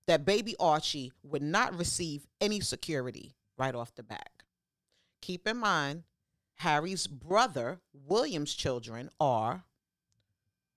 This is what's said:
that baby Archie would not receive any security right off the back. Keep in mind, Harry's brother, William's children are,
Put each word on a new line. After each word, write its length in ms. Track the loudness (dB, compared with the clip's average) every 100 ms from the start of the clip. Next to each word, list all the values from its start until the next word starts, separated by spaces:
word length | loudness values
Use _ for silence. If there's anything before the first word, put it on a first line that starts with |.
| 2
that 180 | 2
baby 300 | 4 2 0 0
Archie 540 | 4 4 2 -4 -8 -12
would 200 | -6 -4
not 340 | 0 2 2 0
receive 480 | -2 -2 -4 -6 -10 -2
any 200 | 0 0
security 720 | -2 -6 -4 -4 -4 -8 -16 _ _ -4
right 180 | -2
off 200 | -2 -8
the 80 | -12
back. 420 | -14 -14 -14 _ -20 _ _ _ _ _ _ _
Keep 240 | -10 -6 -4
in 100 | 0
mind, 460 | 2 2 2 -4 -10 _ _ _ _ -4
Harry's 500 | 2 2 2 -4 -6
brother, 760 | -8 0 4 4 2 -4 -6 _
William's 600 | -12 0 2 2 -2 -4
children 560 | -2 -2 -2 -4 -10 -8 0
are, 440 | 2 4 2 -2 -8 _ _ _ _ _ _ _ _ _ _